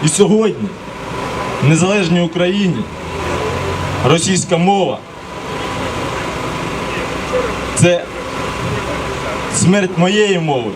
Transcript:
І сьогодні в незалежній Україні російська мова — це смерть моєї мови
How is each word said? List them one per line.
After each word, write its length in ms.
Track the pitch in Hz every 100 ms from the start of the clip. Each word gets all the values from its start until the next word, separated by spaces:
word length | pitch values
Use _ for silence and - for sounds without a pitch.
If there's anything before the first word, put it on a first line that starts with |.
| 151
І 20 |
сьогодні 600 | 185 196 214 220 139 104 85 - - - - - - - -
в 40 | 135
незалежній 540 | 160 180 208 175 175
Україні 600 | 170 175 180 202 196 135 87 - - - - - - - - - - - 123
російська 520 | 165 170 185 - 170
мова — 400 | 175 196 170 - - - - - - - - - - - - - - - - - - - - - - - - 508 466 - 143 -
це 280 | 175 175 - - - - - - - - - - - - - - - -
смерть 420 | - 202 185 175
моєї 420 | 180 208 208 185
мови 320 | 160 135 113